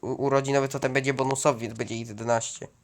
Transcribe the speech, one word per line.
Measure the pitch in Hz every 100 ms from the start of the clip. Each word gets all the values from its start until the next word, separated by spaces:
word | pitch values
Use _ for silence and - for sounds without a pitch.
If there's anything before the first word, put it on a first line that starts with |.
u-, | 117
urodzinowy, | 131 139 139 135 139 135
to | 135
ten | 131
będzie | 131 131
bonusowy, | 131 135 135 156 123
więc | 113
będzie | 113 117
ich | 113 117
jedenaście. | 104 113 117 - - - _